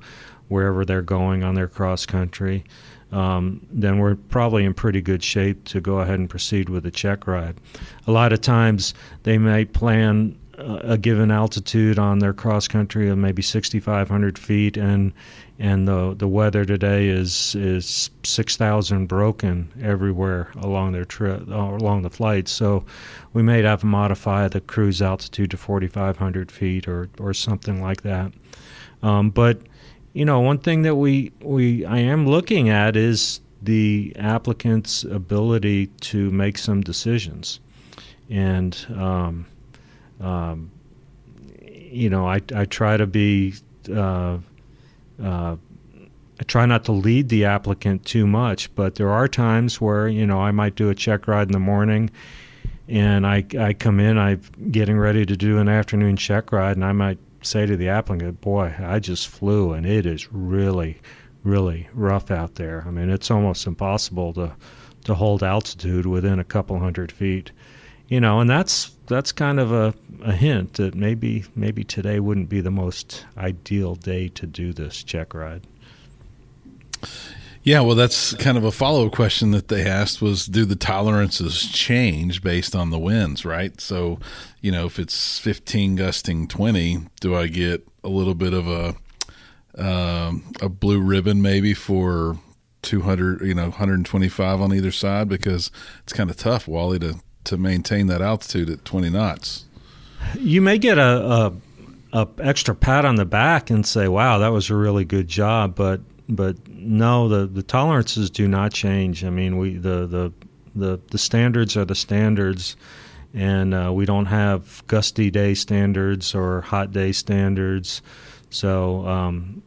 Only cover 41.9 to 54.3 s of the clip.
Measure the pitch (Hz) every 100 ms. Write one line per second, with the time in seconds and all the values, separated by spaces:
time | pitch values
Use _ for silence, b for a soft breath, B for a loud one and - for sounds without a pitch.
41.9 | 123 113 95 90 98 - 104 98 - 107
42.9 | 107 104 104 101 101 95 95 - - -
43.9 | 104 95 90 87 87 85 - b b b
44.9 | b b - 98 87 85 82 - - -
45.9 | - - - - - - 120 120 117 -
46.9 | 101 107 120 135 110 101 101 101 95 101
47.9 | 95 - 113 104 107 123 95 - - 98
48.9 | - 101 107 131 - 117 113 120 - 110
49.9 | 104 110 107 104 95 101 104 104 - 107
50.9 | 98 - 104 - 104 98 98 95 101 107
51.9 | 107 110 B B B B B B B -
52.9 | 110 104 101 98 101 95 110 107 107 117
53.9 | 101 107 110 101